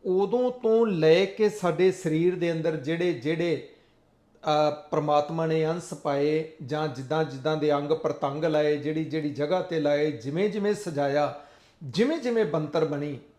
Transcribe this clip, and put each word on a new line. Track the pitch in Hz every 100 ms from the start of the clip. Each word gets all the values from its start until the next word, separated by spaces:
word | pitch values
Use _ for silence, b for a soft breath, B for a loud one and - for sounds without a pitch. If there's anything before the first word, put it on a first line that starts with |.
ਉਦੋਂ | 196 185 196 240 247
ਤੋਂ | 247 220 220 226
ਲੈ | 180 156 170
ਕੇ | 196 196 214
ਸਾਡੇ | 208 180 156 185
ਸਰੀਰ | 185 165 156 175 175
ਦੇ | 170
ਅੰਦਰ | 165 165 160
ਜਿਹੜੇ | 135 165 180
ਜਿਹੜੇ, | 143 135 160 175 143 - b b b _ _ _ _
ਅਹ, | - 151 151 147 -
ਪ੍ਰਮਾਤਮਾ | 156 151 147 147 165 160
ਨੇ | 160 156
ਅੰਸ਼ | 175 170
ਪਾਏ | 170 151 139 147 156 156 - 127
ਜਾਂ | 151 156
ਜਿੱਦਾਂ | 123 127 156
ਜਿੱਦਾਂ | 156 135 143 151
ਦੇ | 147
ਅੰਗ | 143 143
ਪ੍ਰਤੰਗ | 156 160 143 143 143
ਲਾਏ, | 160 151 151 151
ਜਿਹੜੀ | 139 156
ਜਿਹੜੀ | 156 156 147
ਜਗ੍ਹਾ | 131 147 185
'ਤੇ | - 165
ਲਾਏ, | 147 147 151
ਜਿਵੇਂ | 143 123 156 208
ਜਿਵੇਂ | 202 202
ਸਜਾਇਆ, | 202 185 143 143 143 143 - B B B B
ਜਿਵੇਂ | 143 139 247 320
ਜਿਵੇਂ | 247 233
ਬਣਤਰ | 196 160 151 170
ਬਣੀ | 151 143 147 131 -